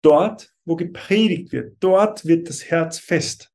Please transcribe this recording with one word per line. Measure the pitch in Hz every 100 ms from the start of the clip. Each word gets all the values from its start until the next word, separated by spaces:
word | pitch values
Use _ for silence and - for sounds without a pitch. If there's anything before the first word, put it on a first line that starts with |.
Dort, | 156 147 202 214 - _
wo | - 165
gepredigt | 175 - - 202 220 175 -
wird, | - - _
dort | 190 190 214 - 160
wird | 165 170
das | -
Herz | - 170 165 -
fest. | - 170 - - -